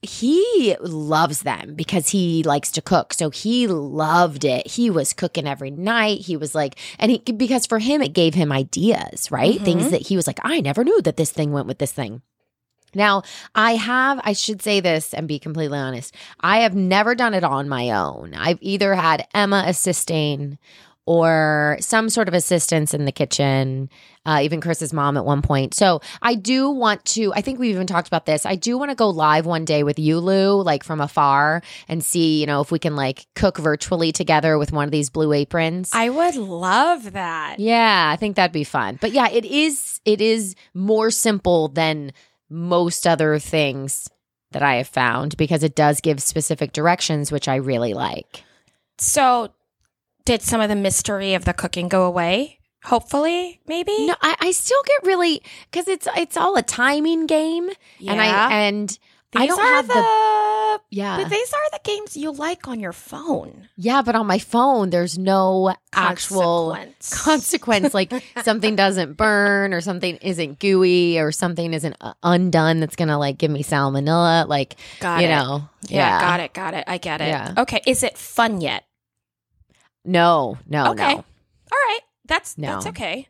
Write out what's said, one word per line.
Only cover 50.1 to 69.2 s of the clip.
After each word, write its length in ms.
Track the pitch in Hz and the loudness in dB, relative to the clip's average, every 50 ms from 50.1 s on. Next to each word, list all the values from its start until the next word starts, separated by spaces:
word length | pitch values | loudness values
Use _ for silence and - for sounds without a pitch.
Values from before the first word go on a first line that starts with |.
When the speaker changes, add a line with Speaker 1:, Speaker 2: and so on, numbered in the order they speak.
| _ _ _ | _ _ _
Speaker 2:
did 180 | - 240 220 - | 0 0 0 0
some 180 | - 233 226 | 0 0 0
of 80 | 220 208 | 2 2
the 80 | 208 | 0
mystery 580 | 202 196 196 - - - - 208 196 196 196 190 | 0 0 0 0 0 -2 -2 -4 -4 -2 0 -2
of 100 | 180 180 | 0 0
the 80 | 190 175 | -2 -4
cooking 360 | - - 180 - 180 175 180 | -2 -4 -6 -4 -4 -4 0
go 160 | 185 190 185 | 2 2 2
away? 560 | 180 175 180 170 170 180 214 277 302 _ _ _ _ _ _ _ | 2 2 0 0 2 2 0 0 -4 _ _ _ _ _ _ _
Hopefully, 760 | - 247 233 226 - - 285 294 320 339 349 359 349 349 _ _ | 0 0 0 0 0 -2 0 0 2 0 -2 -4 -6 -10 _ _
maybe? 400 | - 311 339 339 - 415 427 440 | -8 -6 -4 -2 -2 -2 0 0
Speaker 1:
No, 80 | 330 349 - - | 0 0 0 0
I, 140 | 311 320 - | 0 0 0
I 100 | 320 359 359 | -2 -2 -2
still 280 | - - - 494 554 554 | -2 0 2 2 2 2
get 180 | - 571 571 392 | 2 0 0 2
really, 360 | 359 381 359 349 339 311 - _ - - - - _ - | 2 2 2 2 0 0 -2 _ -16 -20 -20 -20 _ -6
'cause 160 | 339 349 - | -6 -2 -2
it's, 180 | 381 311 - - - | -4 -4 -4 -6 -4
it's 200 | - 339 - - | -4 -4 -4 -2
all 200 | 339 339 359 403 | 0 0 2 2
a 60 | 302 - | 2 0
timing 640 | - - - 240 262 285 302 302 320 339 330 320 | 0 -2 0 2 2 2 2 0 0 0 0 0
game. 420 | 302 320 311 311 320 330 339 349 359 392 _ _ _ - _ 185 | 2 2 2 2 0 -2 -2 -4 -6 -8 _ _ _ -20 _ -6
And 140 | 196 202 214 | -4 0 2
I, 60 | 214 | 2
Speaker 2:
Yeah. 220 | 220 196 196 214 247 220 | 4 4 4 2 2 2
Speaker 1:
and 460 | 214 208 208 202 208 208 196 - - _ _ _ _ _ _ - | 2 2 2 0 -2 -4 -6 -8 -12 _ _ _ _ _ _ 0
I 60 | 214 | 0
Speaker 2:
These 80 | 247 285 349 | 2 2 2
Speaker 1:
don't 40 | 392 | 2
Speaker 2:
are 140 | 415 494 508 | 4 4 4
Speaker 1:
have 120 | 523 554 220 | 2 2 2
the 60 | 494 | 2
Speaker 2:
the, 840 | 480 466 453 440 440 440 427 427 427 427 415 427 427 427 427 427 415 _ _ | 2 4 4 4 4 4 2 2 2 0 0 0 0 0 0 -2 -2 _ _
Speaker 1:
Yeah. 260 | - 392 403 403 381 | -8 -6 -6 -4 -4
Speaker 2:
but 140 | 370 392 - | -4 -2 -2
these 220 | 403 415 480 508 - | -2 -2 -2 -2 -2
are 180 | 587 605 605 622 | -2 -2 -2 -4
the 80 | 587 _ | -6 _
games 320 | - 415 415 427 403 - | -6 -6 -6 -6 -12 -10
you 160 | 302 285 311 285 | -8 -8 -8 -6
like 340 | 277 294 320 359 349 - 269 | -6 -6 -6 -6 -6 -8 -10
on 120 | 254 226 | -10 -8
your 120 | 208 180 170 | -8 -10 -10
phone. 760 | - - - - - 302 339 285 180 - - - - 190 _ _ | -12 -16 -16 -16 -12 -6 -4 -4 -4 -4 -10 -18 -20 -20 _ _
Speaker 1:
Yeah, 260 | - 175 226 254 277 254 | -4 -2 2 2 2 2
but 120 | 240 226 | 2 2
on 100 | 226 226 | 0 2
my 120 | 202 185 220 | 2 0 0
phone, 520 | - - - 233 247 277 269 240 202 185 | 0 0 2 2 4 4 4 4 2 2
there's 260 | 170 175 175 175 156 170 | 2 0 0 0 -4 -2
no 560 | 190 185 196 196 190 185 190 190 185 190 185 - _ _ - | 0 2 4 4 4 4 2 2 2 2 0 -2 _ _ -2
actual 760 | - 185 175 180 175 - - 196 190 180 170 170 170 165 160 160 | 0 0 0 -2 -4 -6 -4 0 0 2 2 2 0 0 -2 -6
Speaker 2:
Consequence. 500 | 196 196 - - _ - - - - - | -8 -12 -16 -20 _ -12 -10 -8 -4 0
Speaker 1:
consequence. 720 | 294 311 294 - - - 320 - 233 226 202 233 285 - | 2 2 2 0 -2 -4 -4 0 2 2 2 2 2 2
Like, 180 | 202 190 - 247 254 - - _ | 0 -2 0 -4 -8 -8 -10 _
Speaker 2:
<laughs> 100 | 240 233 | -4 0
Speaker 1:
something 320 | 233 214 226 190 214 214 | 0 0 2 0 0 2
doesn't 380 | 196 196 196 190 185 175 135 151 | 2 2 2 2 0 -2 -4 -2
burn 560 | - | 0